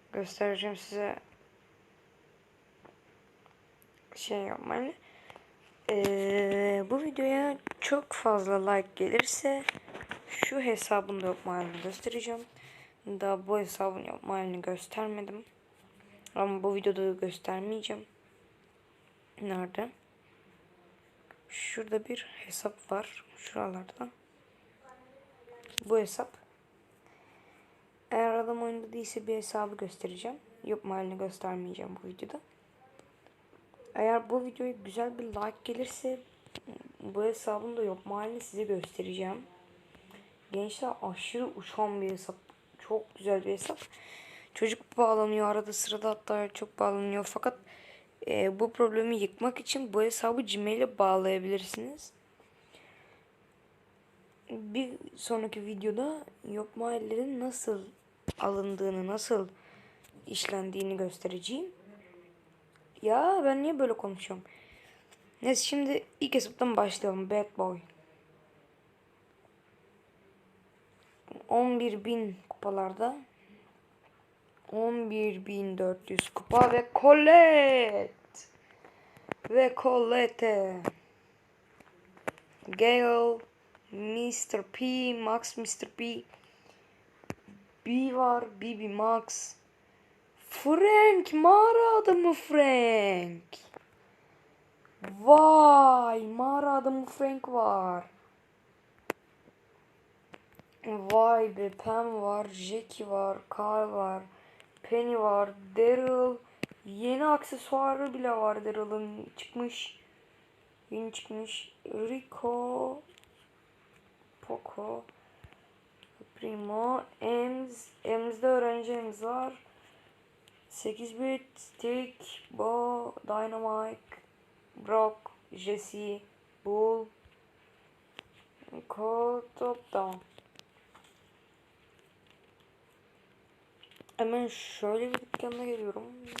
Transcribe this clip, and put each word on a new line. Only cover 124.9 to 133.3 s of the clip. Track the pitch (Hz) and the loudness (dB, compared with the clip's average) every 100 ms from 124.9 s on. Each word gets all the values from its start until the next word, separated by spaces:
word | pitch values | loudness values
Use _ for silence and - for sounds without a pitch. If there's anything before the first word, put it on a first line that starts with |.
| 220 214 214 - - _ | 4 4 0 -14 -20 _
Jesse, | 185 190 208 - 208 208 202 - _ _ _ 202 | -10 -6 -6 -6 -10 -8 -8 -12 _ _ _ -4
Bull, | 208 220 226 220 _ - _ _ _ _ _ _ _ _ - - _ _ _ - 240 - | 2 2 2 -4 _ -20 _ _ _ _ _ _ _ _ -20 -20 _ _ _ -20 -18 -14
Cole, | - 220 233 240 247 240 - | -8 -4 0 0 -2 -8 -6
top, | 247 240 - | -6 -6 -6
tamam. | 196 190 185 - - _ - _ _ _ - - _ _ _ _ _ _ _ _ _ _ _ _ _ _ _ _ _ _ _ _ _ _ | -4 -4 -8 -18 -20 _ -20 _ _ _ -20 -20 _ _ _ _ _ _ _ _ _ _ _ _ _ _ _ _ _ _ _ _ _ _